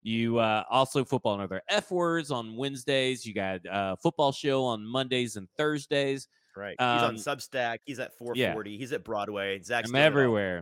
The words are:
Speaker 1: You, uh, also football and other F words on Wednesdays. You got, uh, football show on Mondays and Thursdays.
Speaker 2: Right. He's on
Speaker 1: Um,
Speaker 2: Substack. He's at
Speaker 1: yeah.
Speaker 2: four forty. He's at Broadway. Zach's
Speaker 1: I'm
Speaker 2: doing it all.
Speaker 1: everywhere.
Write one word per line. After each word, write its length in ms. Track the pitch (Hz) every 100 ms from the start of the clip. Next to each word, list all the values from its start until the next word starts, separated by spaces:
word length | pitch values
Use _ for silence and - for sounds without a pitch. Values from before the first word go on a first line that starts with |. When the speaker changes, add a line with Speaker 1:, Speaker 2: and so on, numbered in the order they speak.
Speaker 1:
You, 340 | 110 113 117 117
uh, 260 | 113 107 -
also 360 | 123 131 143
football 300 | 127 127 117
and 80 | 101
other 200 | 98 95 -
F 220 | 208 -
words 400 | 180 170 165 143
on 260 | 131 110 113
Wednesdays. 680 | 139 139 127 139 131 127
You 100 | 117
got, 300 | 101 95 95 87
uh, 300 | 95 98 92
football 360 | 165 - 143
show 320 | 135 147 135
on 200 | 127 113
Mondays 520 | 107 127 131 127 123 107
and 120 | 92 -
Thursdays. 720 | 151 151 139 143 139 139 - _ _ -
Speaker 2:
Right. 200 | 101 -
He's 60 | 127
on 180 | 120 117
Speaker 1:
Um, 40 | 113
Speaker 2:
Substack. 640 | 107 139 - 135 117 117 -
He's 120 | 127
at 120 | 127 - 120
Speaker 1:
yeah. 160 | 120 117
Speaker 2:
four 40 |
forty. 220 | 85 104 104
He's 160 | 127
at 120 | 131
Broadway. 580 | 92 110 101 101 98 98
Zach's 260 | 90 120 113
Speaker 1:
I'm 40 |
Speaker 2:
doing 100 | 131
it 20 |
all. 20 | 151
Speaker 1:
everywhere. 520 | 143 131 110 98 87